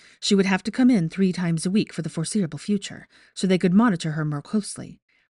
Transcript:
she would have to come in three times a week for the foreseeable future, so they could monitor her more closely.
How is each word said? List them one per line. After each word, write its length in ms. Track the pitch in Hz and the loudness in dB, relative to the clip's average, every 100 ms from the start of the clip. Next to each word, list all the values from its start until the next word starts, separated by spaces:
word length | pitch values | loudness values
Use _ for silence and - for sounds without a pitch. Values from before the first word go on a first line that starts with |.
| _ _ | _ _
she 160 | - | 0
would 120 | 202 196 | 2 2
have 160 | 196 | 0
to 80 | - | -2
come 200 | 226 254 | 2 4
in 180 | 226 160 | 4 0
three 240 | - 190 | 0 0
times 340 | 175 175 165 180 | 0 -2 -2 0
a 40 | |
week 220 | 202 - | 0 0
for 80 | - | -4
the 80 | 160 | -8
foreseeable 500 | - 160 220 160 147 | -6 -4 -2 -2 -4
future, 480 | - 202 - - - _ _ | -4 -4 -4 -16 -20 _ _
so 120 | - 185 | -4 0
they 120 | 185 | 2
could 160 | 185 | 4
monitor 380 | 190 240 170 160 | 4 4 2 -2
her 120 | 151 | -4
more 160 | 151 147 | -4 -4
closely. 580 | - 220 196 - - - _ _ _ | -4 -4 -4 -10 -16 -18 _ _ _